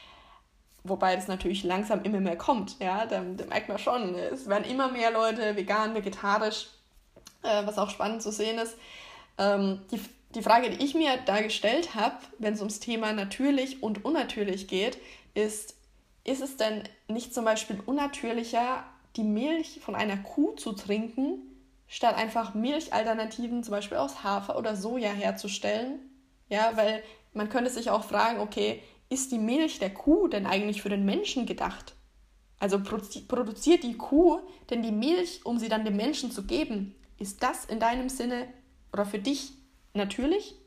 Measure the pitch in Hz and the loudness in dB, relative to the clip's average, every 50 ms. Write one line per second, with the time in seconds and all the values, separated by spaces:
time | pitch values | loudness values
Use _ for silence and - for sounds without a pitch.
0 | - - - - - - - - _ _ _ _ _ _ _ - - 180 190 185 | -20 -20 -20 -20 -20 -20 -20 -20 _ _ _ _ _ _ _ -16 -6 -4 0 2
1 | 190 185 185 185 190 - 185 190 - 175 196 196 - 175 180 190 214 214 220 190 | 4 2 2 2 0 -4 -4 -2 -2 -2 -2 -2 0 0 0 0 0 0 0 0
2 | - 196 214 196 190 185 170 170 - - 277 226 190 - - - 196 185 185 202 | 0 0 0 2 2 0 0 0 2 2 2 2 0 -4 -6 -4 -2 -2 0 0
3 | 226 226 208 185 185 180 185 196 - - - 214 214 - 202 202 - - 240 247 | 0 0 -2 -2 -2 -4 -6 -8 -6 -2 -2 -2 -2 -2 -6 -2 0 0 0 0
4 | 226 185 180 175 180 - - 170 - 202 196 208 208 240 254 262 269 262 247 240 | 0 -2 -2 -4 -4 -4 -6 -6 -2 0 0 0 2 0 0 0 0 0 2 2
5 | 226 226 226 220 226 220 220 233 226 214 208 208 185 196 202 214 220 214 226 220 | 2 2 4 4 4 2 2 2 0 0 0 0 0 2 2 2 2 2 0 -2
6 | 202 196 196 - - 202 202 214 220 214 214 - - - - _ _ _ _ _ | -2 -4 -6 -2 0 2 2 4 2 0 -2 -4 -8 -12 -16 _ _ _ _ _
7 | _ _ _ - - - - _ - - 214 208 202 208 208 208 214 202 - - | _ _ _ -20 -20 -20 -18 _ 0 2 2 2 2 0 0 0 0 0 0 -2
8 | - 208 226 226 226 - 214 - 214 220 226 233 226 226 - - - - - - | -2 -2 -2 -2 -4 -4 -2 0 0 0 0 -2 -2 -4 -6 -12 -18 -20 -18 -18
9 | - - - - - - _ - 196 202 202 202 196 196 190 196 - - - - | -18 -18 -20 -20 -20 -10 _ 2 4 4 4 4 4 2 0 -2 -6 -6 -8 -8
10 | - - - - _ _ - 233 208 233 220 240 254 226 - - 262 285 - 330 | -8 -10 -16 -20 _ _ -8 0 4 6 6 6 6 4 0 0 0 0 2 2
11 | 320 285 254 254 - - 196 214 214 220 214 - - 208 240 311 339 - - 226 | 4 4 2 2 2 2 2 2 2 0 0 0 2 2 2 2 0 -2 -2 0
12 | 202 254 269 - - - - - 220 214 214 214 202 214 208 - - 240 233 220 | 0 0 0 -4 -10 -18 -10 -4 -2 -2 -2 -2 -4 -6 -6 -8 -6 -4 -2 -2
13 | 220 214 214 214 196 196 - - 262 285 277 269 262 262 - - - 220 214 208 | 0 0 0 -2 -2 -4 -2 0 2 2 4 2 2 -2 -4 -4 -4 -4 -4 -2
14 | 214 254 320 311 240 - - 220 208 202 185 196 196 - 190 185 196 240 254 - | -2 0 0 0 0 -2 -2 -2 -2 0 -2 -4 -4 -2 -2 0 0 0 -2 -4
15 | - - - - - - _ 208 214 214 214 - - - - - _ _ _ _ | -12 -18 -20 -20 -20 -6 _ 0 0 0 -2 -6 -10 -12 -16 -20 _ _ _ _
16 | _ _ _ _ _ - 269 262 262 277 - - 220 220 214 214 208 - - _ | _ _ _ _ _ -4 -4 -2 -4 -6 -2 -2 0 0 0 -4 -8 -10 -16 _
17 | _ - 214 240 233 - - 254 226 220 214 214 - - 202 196 - - 262 294 | _ -6 -6 -6 -6 -4 -4 0 2 2 2 2 0 -4 -8 -6 -4 -2 0 0
18 | 285 277 277 - - 233 233 233 233 - - 226 240 247 262 - - - - - | 0 -2 -4 -4 -4 -2 -2 -2 -4 0 0 0 0 0 -2 -4 -6 -12 -18 -20
19 | _ _ - - 220 214 208 208 254 302 330 330 320 - - - - - 214 208 | _ _ -4 -2 0 2 2 2 2 2 0 0 -2 -4 -10 -12 -10 -6 -4 -2
20 | 208 214 196 202 202 - - - 294 403 440 - - 233 208 - - - 202 214 | -2 -2 -2 -4 -6 -4 0 2 2 2 0 -4 -6 -6 -8 -6 -2 0 0 0
21 | 226 233 - - 269 302 381 - - - - - - _ _ _ _ - - - | 0 -2 -2 -2 -2 0 -2 -4 -8 -14 -20 -20 -20 _ _ _ _ -14 -6 2
22 | - 233 214 - - 220 - 233 226 196 - 214 226 254 294 311 311 - - 214 | 2 2 4 2 0 0 -2 -2 -2 -2 -2 -2 0 0 0 -2 -2 -2 -2 0
23 | 220 226 220 226 220 220 226 - 240 233 240 240 233 220 202 202 208 208 - - | 0 0 0 -2 -2 -6 -6 -8 -6 -4 -4 -4 -4 -4 -4 -4 -4 -2 -2 -2
24 | 269 285 277 - - 202 202 196 196 202 - - 233 220 214 190 185 220 247 254 | -2 -2 -4 -6 -2 -2 -2 0 -2 -2 -4 -2 -2 -2 -2 -2 -4 -4 -2 -2
25 | 226 208 202 202 202 190 196 196 - 208 - - - 202 208 220 240 262 285 320 | -2 -2 -2 0 -2 -2 -2 -2 -6 -8 -6 -4 -2 0 0 0 -2 -4 -6 -8
26 | - - - - _ _ _ _ _ _ 208 208 220 226 226 220 208 208 220 214 | -12 -16 -20 -20 _ _ _ _ _ _ 0 2 2 4 4 4 4 2 2 0
27 | - - - - - _ - 214 214 214 - 254 240 254 - 226 233 247 202 220 | -6 -12 -18 -20 -20 _ -6 -6 -4 -2 0 0 0 0 -2 -2 0 0 0 0
28 | 208 - - 202 214 226 240 202 208 208 - 226 202 214 226 220 - - - - | 0 0 2 4 4 4 2 0 -4 -4 -2 -2 0 0 -2 -4 -10 -18 -20 -20
29 | _ _ 254 262 - - 247 226 214 220 247 302 320 311 - - 202 185 196 - | _ _ -4 -2 -2 -2 -2 0 2 2 4 2 2 2 0 -2 -4 -4 -4 2
30 | - 285 311 415 403 - - 208 196 - 185 196 208 208 208 208 - 202 202 202 | 6 6 6 8 6 4 2 0 0 2 2 2 2 0 -2 -2 -2 0 0 2
31 | 196 196 214 339 415 403 - 269 233 - 180 - - 185 - - - - - - | 2 2 2 2 0 0 -2 -2 -2 -2 -2 -2 -2 -4 -4 -6 -12 -18 -20 -20
32 | - _ _ - - _ _ _ _ _ _ _ 202 202 196 202 196 196 202 214 | -20 _ _ -20 -20 _ _ _ _ _ _ _ 0 2 2 2 0 -2 -4 -4
33 | - - - - - - 247 240 247 208 214 - - 285 349 349 - 240 226 - | -4 -8 -12 -14 -6 -2 0 0 0 -2 -4 2 6 6 6 6 4 0 -6 -6
34 | - - 277 294 349 349 294 370 - - - - - - 247 233 220 226 208 208 | -2 4 6 8 8 8 6 4 0 -8 -16 -20 -6 -4 -2 0 0 0 0 2
35 | 233 285 339 370 359 339 - - - - 240 233 214 220 220 220 220 220 196 202 | 4 4 4 2 2 -2 -4 -8 -6 -4 -2 -2 0 0 0 0 2 2 2 2
36 | 214 269 311 - - 240 - - 196 - - 277 311 294 226 208 196 196 - - | 2 0 0 -2 -4 -4 -6 -6 -4 -2 0 0 0 0 -2 -4 -4 -6 -8 -14
37 | - - - - 208 196 - - - 254 330 - - - 220 226 226 226 240 254 | -20 -20 -12 -10 -10 -10 -4 0 0 0 0 -2 -6 -6 -2 2 2 2 2 2
38 | 254 262 262 - 240 240 247 240 254 254 - - - _ _ _ - - - 196 | -2 -4 -4 -4 -2 -2 -2 -4 -6 -8 -12 -18 -20 _ _ _ -14 -4 -2 -2
39 | 202 202 - 202 202 269 285 269 - - - - - _ _ _ _ _ - 202 | 0 0 -2 -2 0 0 -2 -2 -4 -8 -14 -20 -20 _ _ _ _ _ -2 -2
40 | 202 196 - - 240 294 339 415 415 - - - - | -2 -2 -2 0 2 2 2 2 0 -4 -12 -20 -20